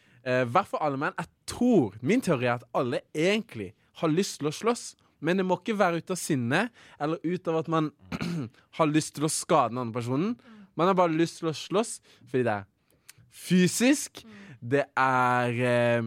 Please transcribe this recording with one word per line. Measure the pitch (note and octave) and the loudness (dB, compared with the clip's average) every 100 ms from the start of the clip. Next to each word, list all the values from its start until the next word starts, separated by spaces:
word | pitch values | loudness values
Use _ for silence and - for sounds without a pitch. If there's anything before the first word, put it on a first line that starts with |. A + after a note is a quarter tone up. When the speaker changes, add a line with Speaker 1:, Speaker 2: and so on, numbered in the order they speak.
| _ _ C3 | _ _ -2
Speaker 1:
Eh, | B2+ | 0
i | B2 | 0
hvert | C#3+ G3+ | 0 -2
fall | - | -2
alle | D#3 C3+ | -2 -2
menn. | D#3+ F#3 | -4 -6
Jeg | E3+ _ - | -10 _ -10
tror, | - B3 A3 A2+ - | 0 4 4 4 0
min | B2 A#3 | 0 0
teori | G#3+ C#3+ B2 | 2 0 0
er | A#2+ | -2
at | - F3+ | -2 -2
alle | A#2+ C3+ - D#3 | -2 -2 -6 -2
egentlig | E3+ G#3+ - A#2 F#2+ - _ - | 0 0 -4 -10 -12 -14 _ -4
har | E3 | 0
lyst | D#3 G3+ - | 0 -2 -4
til | C#3+ | -6
å | |
slåss, | - G#3 A#3+ - - _ _ | -4 -2 -4 -6 -18 _ _
men | D3+ F#3+ | -2 0
det | F#3 | 2
må | F3+ | 0
ikke | - G#3 | -2 0
være | F#3+ E3+ | 2 0
ut | - | -4
av | F#3 | -6
sinne, | - C#3+ A#2 D3 A#3 - - - | -2 -2 0 0 -2 -6 -20 -6
eller | D3 E3 | -4 -4
ut | D#3 F3+ E3+ | -4 -4 -2
av | D#3+ | -4
at | D#3+ | 0
man | D#3+ D#3 - - | -2 -2 -6 -12
<clears throat> | - F3 E3+ B2 - _ - | -8 -6 -6 -8 -12 _ 0
har | D#3+ | 2
lyst | D3+ - - | 2 -2 -2
til | |
å | D3+ | -4
skade | - - D#3+ A#2+ | -2 2 2 2
den | A#2+ | -2
andre | A#2+ A2+ | -6 -4
personen. | A#2 C3 G3 A#3+ | -2 -2 -2 -4
Speaker 2:
Mm. | - - - - | -12 -20 -12 0
Speaker 1:
Man | E3+ | 2
har | F#3 | 4
bare | F3 D#3+ | 4 2
lyst | E3 - | 0 -2
til | E3 | -6
å | D3 | -6
slåss, | - F#3 A3+ - _ - - | -4 -2 -2 -6 _ -20 -4
fordi | C3+ | 0
det | A#2 G#2 | 0 -2
er | F#2+ _ _ _ _ - _ | -6 _ _ _ _ -20 _
fysisk, | - - F3+ F3+ - A#3+ C#4+ - - A3+ | -12 2 4 4 4 2 2 -2 -14 -20
Speaker 2:
Mm. | G#3 G3 C3+ A#2 | -20 -20 -14 -2
Speaker 1:
det | C#3 C#3 - | 0 0 0
er, | C3 B2+ B2 B2 B2 A#2 | 2 4 4 2 0 0
eh, | B2 A#2+ A#2+ A#2+ | 0 2 2 2